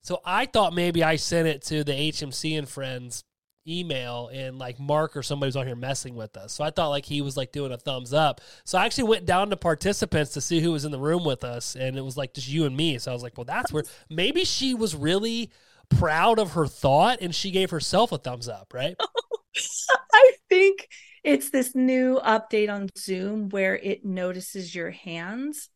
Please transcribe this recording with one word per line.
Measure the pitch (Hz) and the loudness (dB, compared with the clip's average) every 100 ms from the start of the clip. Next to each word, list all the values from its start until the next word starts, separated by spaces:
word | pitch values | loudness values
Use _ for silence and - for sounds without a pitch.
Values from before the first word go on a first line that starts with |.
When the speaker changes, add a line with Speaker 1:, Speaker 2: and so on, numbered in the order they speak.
Speaker 1:
So | - 269 | -6 -8
I | - 190 247 | -2 -2 2
thought | 220 190 | 4 4
maybe | 175 175 170 | 2 0 2
I | 160 160 | 2 2
sent | - 170 165 | 0 2 2
it | 143 | -2
to | - 156 | -4 -4
the | 147 | -2
H | 135 151 151 | -2 -2 -4
M | 147 | -8
C | 127 160 156 | -6 -4 -4
and | 139 | -6
Friends | - 135 127 123 117 - _ _ _ 160 | -8 -8 -8 -10 -14 -16 _ _ _ -8
email, | 170 175 135 123 120 120 | -8 -4 -6 -6 -8 -10
and, | 135 131 131 | -10 -12 -10
like, | 127 123 | -12 -10
Mark | 139 151 156 - | 0 0 0 -4
or | |
somebody | 120 143 135 | -6 -2 -2
was | 131 | -2
on | 131 | -4
here | 120 | -6
messing | 127 139 131 | -6 -6 -8
with | 120 107 - | -12 -12 -14
us. | 104 | -14
So | - | -4
I | 151 | -4
thought, | 151 160 | 0 0
like, | 143 | 0
he | 143 147 | -2 -4
was, | 139 135 | -2 -4
like, | 131 | -6
doing | 143 139 | -6 -6
a | 120 | -6
thumbs | - 131 123 | -6 -6 0
up. | 143 156 127 - - | 2 2 0 -12 -20
So | - 185 | -2 2
I | 220 | 2
actually | 247 | 2
went | 233 220 175 | 2 2 4
down | 180 208 | 2 2
to | 196 | 0
participants | 175 156 190 202 - 160 147 | 0 0 0 0 0 0 0
to | - | -4
see | - 170 | 0 2
who | 165 | 2
was | 156 147 | 0 -4
in | |
the | 139 | -4
room | 143 175 | 0 2
with | 160 127 | 0 -2
us, | 127 120 - 127 | -4 -8 -8 -4
and | 131 131 | -4 -4
it | |
was, | 135 127 | -8 -6
like, | 131 | -8
just | - 127 | -8 -4
you | 151 | 0
and | 151 | 0
me. | 131 165 127 | 2 0 0
So | 131 | -4
I | |
was | 123 | -8
like, | 123 - | -10 -12
"Well, | |
that's | 123 196 254 | -6 -4 -2
weird." | 151 147 - _ | -2 -4 -12 _
Maybe | 156 196 320 359 | 0 0 2 0
she | - 262 | 0 0
was | 247 220 156 | 0 -2 0
really | 147 190 220 233 233 _ _ _ _ | 0 2 0 -4 -6 _ _ _ _
proud | - 175 156 196 220 | 4 4 4 6 4
of | 196 | 2
her | 147 147 | 0 -2
thought, | - 139 139 196 247 | 2 4 6 6 2
and | 180 | -4
she | 165 196 | -4 -2
gave | 185 190 | 0 0
herself | 165 - 180 233 | -2 0 2 2
a | 147 | 0
thumbs | - 123 117 | -8 -10 -10
up, | 104 98 | -12 -12
right? | 123 143 180 - 453 - 453 _ | -6 -6 -4 -4 -4 -6 -10 _
Speaker 2:
<laughs> | - - - - - - | -8 -6 -8 0 0 6
I | 440 523 - _ | 10 10 8 _
think | 370 392 392 - - - - | 6 6 4 -8 -20 -20 -6
it's | 302 277 - | 2 2 2
this | 269 254 | 0 0
new | 262 254 262 254 254 | 2 2 4 4 2
update | - 220 226 220 208 | 2 0 0 0 0
on | 202 196 - | -2 -8 -10
Zoom | - 185 190 220 208 | -6 -4 -4 -4 -4
where | 202 190 196 | 0 0 0
it | 202 - | -4 -6
notices | 202 185 180 185 180 196 175 | -4 -4 -4 -6 -10 -12 -10
your | 175 170 | -8 -8
hands. | 180 185 165 175 226 277 294 - | -10 -12 -10 -10 -8 -8 -10 -16